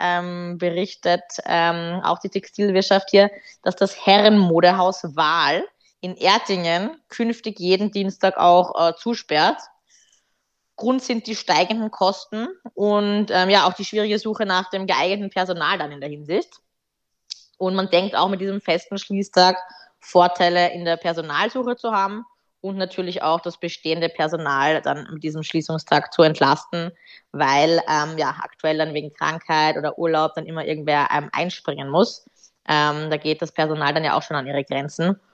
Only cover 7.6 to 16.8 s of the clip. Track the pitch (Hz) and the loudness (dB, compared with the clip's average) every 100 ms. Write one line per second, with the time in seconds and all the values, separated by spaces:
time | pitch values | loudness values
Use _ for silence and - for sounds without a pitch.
7.6 | 180 185 208 202 190 - 190 - 175 175 | 0 2 0 -2 -4 0 -2 4 6 6
8.6 | 180 - 165 165 233 226 - 151 175 294 | 4 0 0 0 -6 -6 -2 2 2 0
9.6 | - _ _ _ _ _ _ _ _ _ | -10 _ _ _ _ _ _ _ _ _
10.6 | _ - 220 262 254 226 220 214 - 175 | _ -6 -2 -2 -2 -6 -6 -10 0 0
11.6 | 180 220 220 - 190 202 - 214 247 381 | 2 -2 -4 0 0 0 -8 -10 -10 -12
12.6 | 233 - 202 208 202 208 208 185 185 202 | -16 -2 0 2 2 0 0 0 4 4
13.6 | 165 185 196 214 208 208 220 214 208 185 | 4 0 -6 -4 -2 -2 -4 -4 -2 -2
14.6 | 180 190 190 170 175 196 196 190 185 175 | -2 -6 -2 0 0 -2 -4 -4 -4 -2
15.6 | 151 190 151 143 143 147 151 196 349 _ | -2 -2 -6 -8 -12 -12 -4 -4 -4 _
16.6 | _ _ | _ _